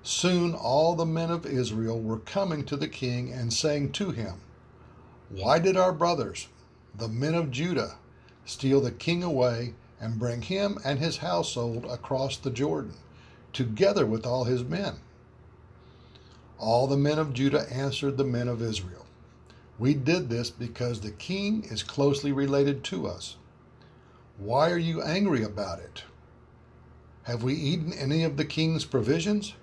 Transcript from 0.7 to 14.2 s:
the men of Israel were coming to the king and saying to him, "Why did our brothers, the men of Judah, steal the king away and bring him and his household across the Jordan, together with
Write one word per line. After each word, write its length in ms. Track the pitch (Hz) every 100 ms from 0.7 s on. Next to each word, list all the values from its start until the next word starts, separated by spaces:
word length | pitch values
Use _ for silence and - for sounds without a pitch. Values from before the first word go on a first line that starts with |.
| 135 160 170
the 100 | 165
men 240 | 160 165
of 160 | 170 -
Israel 540 | 127 107 107 113 113
were 180 | 110 113
coming 480 | - 196 190 151 135
to 100 | 139
the 120 | 151
king 440 | - 127 123 127
and 220 | 123 117
saying 380 | - 156 147 139
to 180 | - 202
him, 320 | 120 101 90 - - - - - - - - -
"Why 300 | 92 101 160
did 180 | 185 185
our 160 | 185
brothers, 540 | 156 170 160 113 - - - - - - 104
the 120 | 113
men 280 | 113 143 165
of 160 | 156
Judah, 460 | 120 170 147 95 - - - - - -
steal 360 | - 135 139
the 100 | 127
king 300 | 101 - 175
away 540 | 175 139 123 117 120 - - -
and 180 | 113 113
bring 240 | 120 123
him 380 | - 190 202 101
and 140 | 131 139
his 200 | 160 -
household 680 | 160 170 160 123 120 117 120
across 500 | 123 - 131 135 -
the 140 | 139
Jordan, 460 | 120 147 160 - - - - - - -
together 540 | - 120 107 196 202 120
with 180 | 110